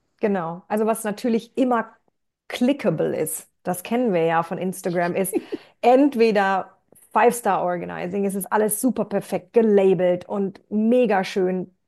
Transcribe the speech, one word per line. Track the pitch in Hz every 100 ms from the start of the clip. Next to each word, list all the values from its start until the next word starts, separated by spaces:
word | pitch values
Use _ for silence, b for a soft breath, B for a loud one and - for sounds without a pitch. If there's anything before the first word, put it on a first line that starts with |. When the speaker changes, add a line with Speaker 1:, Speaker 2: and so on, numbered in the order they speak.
| _ -
Speaker 1:
Genau. | 208 196 165 170 -
Also | 214 220
was | 220
natürlich | 214 202 254 226 - -
immer | 254 233 220 _ _ _ _ _ -
clickable | - 247 285 208 156 165 -
ist, | 156 - - _
das | - 180
kennen | - 233 247
wir | 175 165
ja | 165
von | 170 175
Instagram, | 185 180 180 175 175 175
ist | 185 415
Speaker 2:
<laughs> | - - - -
Speaker 1:
entweder | 233 262 285 220 226 202 196 190 - _ _ _ _
Five-Star-Organizing, | 220 233 240 208 175 175 175 175 165 175 202 196
es | 196
ist | 185
alles | 214 214 202
super | 262 226 208
perfekt | 202 - 185 -
gelabelt | 233 220 202 190 180 180 180 -
und | 208 196 - -
mega | 208 220 247 233 196
schön. | 185 208 185 185 180 _